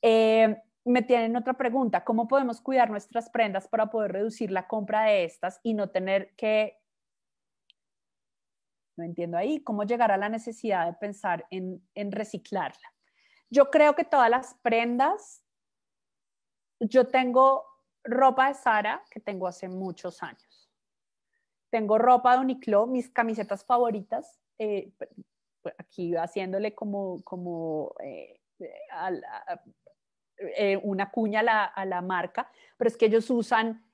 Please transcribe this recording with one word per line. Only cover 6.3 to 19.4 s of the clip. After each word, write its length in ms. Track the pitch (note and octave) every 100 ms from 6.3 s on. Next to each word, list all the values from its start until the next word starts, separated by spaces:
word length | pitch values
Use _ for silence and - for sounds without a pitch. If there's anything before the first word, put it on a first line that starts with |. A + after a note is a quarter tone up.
| -
que... 420 | A3 G#3+ G#3+ - _ _ _ _ _ _ _ _ _ _ _ _ _ _ _ _ _ _ _ _ _ -
No 80 |
entiendo 320 | E3+ E3+ E3+ E3+
ahí, 280 | G#3 D4+
cómo 200 | C#4+ G#3
llegar 280 | G#3 A#3+ A3+
a 60 | G3
la 120 | G3+
necesidad 560 | A3+ A3+ A3+ A3+ F#3+ E3+
de 80 |
pensar 540 | E3+ G#3 G3+ G3 F3 -
en, 340 | F#3+ F#3 F3+ _ -
en 160 | G3+
reciclarla? 800 | G3+ G#3 G3+ - G3 D3 - - _ _ _ _ _ _
Yo 220 | B3+ C#4
creo 240 | D4 D4+ D4
que 80 |
todas 260 | E4 C#4+ A#3
las 240 | A#3+ C4 -
prendas, 800 | A#3+ A3+ A#3 A#3+ C#4 G#4 - - _ _ _ _ _ _ _ _ _ _ _ _ _ _
yo 280 | A3 C4 B3
tengo 580 | C4 B3+ B3 C4+ C4+ - _ _ _
ropa 460 | - A#3+ C4+ C4 C4
de 40 |
Zara 500 | C#4 - A3 G#3+ - -
que 100 | -
tengo 280 | - G3